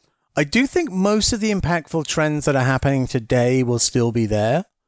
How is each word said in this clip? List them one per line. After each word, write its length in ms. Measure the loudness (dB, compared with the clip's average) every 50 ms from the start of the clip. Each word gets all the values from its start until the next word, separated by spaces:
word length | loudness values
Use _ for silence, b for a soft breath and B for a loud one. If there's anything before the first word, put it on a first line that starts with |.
| _ _ _ _ _ _ -4
I 80 | -2 -2
do 220 | 0 2 0 0
think 260 | 0 0 -2 -2 -2 -2
most 400 | 0 0 2 2 2 0 0 -2
of 80 | -2
the 100 | -2 -2
impactful 560 | -2 -2 -2 -2 -2 -2 -4 -4 -6 -6 -4
trends 380 | -4 -2 -2 0 0 0 -2 0
that 100 | 0 0
are 80 | 2 2
happening 440 | 0 0 0 0 0 0 0 0
today 560 | -2 -2 -4 -2 0 0 2 2 2 2 2 2
will 160 | 0 0 0
still 340 | 0 0 0 0 0 0 0
be 140 | 0 0
there, 400 | 0 0 0 0 2 0 -2 -2 _ _ _ _